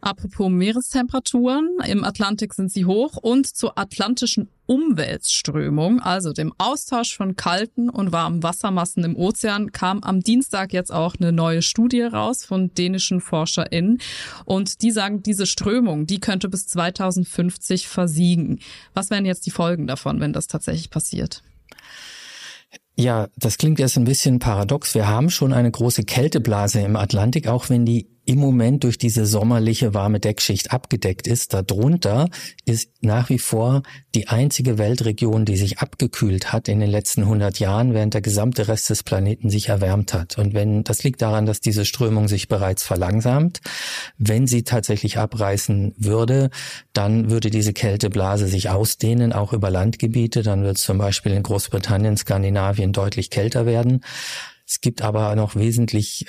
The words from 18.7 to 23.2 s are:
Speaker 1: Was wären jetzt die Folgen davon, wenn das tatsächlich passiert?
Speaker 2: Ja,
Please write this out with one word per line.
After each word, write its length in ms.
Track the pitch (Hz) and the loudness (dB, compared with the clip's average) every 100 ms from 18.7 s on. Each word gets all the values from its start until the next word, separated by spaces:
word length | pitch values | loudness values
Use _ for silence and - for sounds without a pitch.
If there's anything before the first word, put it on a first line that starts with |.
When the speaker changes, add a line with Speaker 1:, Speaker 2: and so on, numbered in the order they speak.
| - - | -20 -10
Speaker 1:
Was 160 | - 196 | -6 -2
wären 160 | 202 196 | -2 0
jetzt 200 | 180 - | -2 -6
die 60 | |
Folgen 340 | - 170 175 123 | -2 -2 0 -2
davon, 320 | 139 139 147 | -4 -4 -2
wenn 140 | 147 | -2
das 160 | 151 - | -4 -6
tatsächlich 420 | 151 - 160 165 | -6 -4 -6 -4
passiert? 540 | - - - - - _ - _ - - - - - - - - - _ - _ - | -6 -4 -4 -6 -8 _ -20 _ -20 -20 -20 -20 -20 -20 -20 -20 -20 _ -20 _ 0
Speaker 2:
Ja, 300 | 123 117 | 0 2